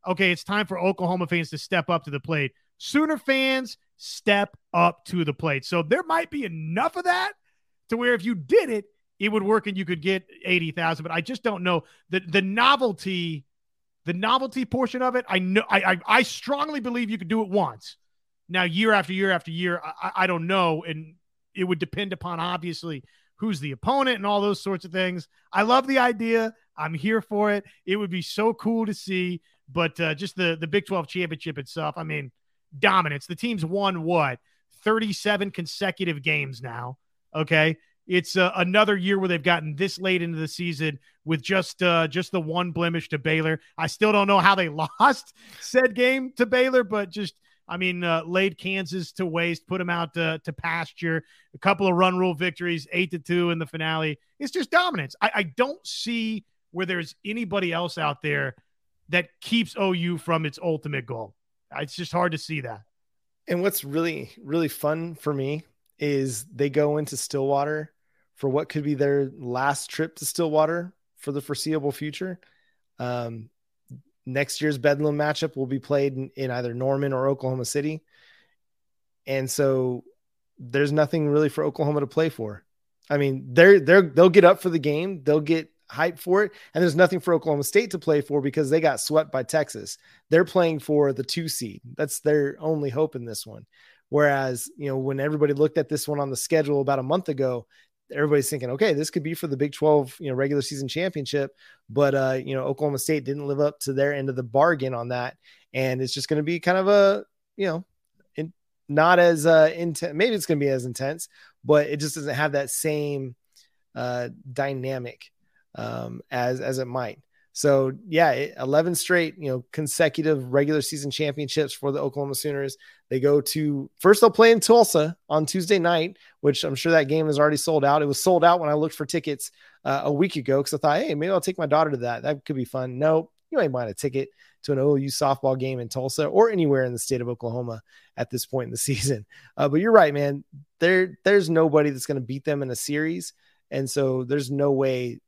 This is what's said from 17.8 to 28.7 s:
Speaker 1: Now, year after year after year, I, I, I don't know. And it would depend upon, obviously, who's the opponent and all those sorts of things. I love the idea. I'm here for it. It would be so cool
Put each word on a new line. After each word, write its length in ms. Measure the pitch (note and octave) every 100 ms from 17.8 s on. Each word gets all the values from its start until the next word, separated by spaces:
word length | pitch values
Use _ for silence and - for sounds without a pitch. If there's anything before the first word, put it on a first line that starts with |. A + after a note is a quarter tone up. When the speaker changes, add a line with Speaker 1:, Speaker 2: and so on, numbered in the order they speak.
| - - _ _ _ _ -
Speaker 1:
Now, 140 | F#3
year 280 | F3+ E3+ A3
after 220 | G3+ D#3
year 160 | F#3+ G3
after 200 | F3 E3+
year, 300 | E3 F3+ F3
I, 100 | D#3+ -
I, 100 | F#3 F#3+
I 100 | F#3
don't 200 | E3+ E3+
know. 380 | F#3+ E3+ D#3+
And 300 | E3+ D#3 D#3 _ _ _ _
it 100 | F#3+
would 140 | F#3 E3+
depend 340 | F3 - G3
upon, 260 | F3+ F3 E3+
obviously, 640 | F3 F3+ F3 D#3+ E3 D3 _ _ _ _
who's 220 | A3 D#3+
the 140 | C#3+
opponent 440 | B2+ G#3 C4+ C4 A3+
and 100 | G3+
all 160 | G3+
those 200 | G3+ G3
sorts 220 | G3 F#3
of 80 | F#3
things. 340 | F#3 F#3 F3+ - _ _
I 100 | G3
love 240 | G#3+ B3+ C4
the 120 | C4+
idea. 560 | B3 G#3+ A3+ A3+ A3 A3+ _ -
I'm 180 | D#3
here 280 | D#3+ F#3+ A3
for 280 | - G#3 G#3
it. 140 | G#3 G3+ _ -
It 100 | G3+
would 140 | G3+
be 120 | F3+
so 300 | - - A3
cool 320 | A3+ A3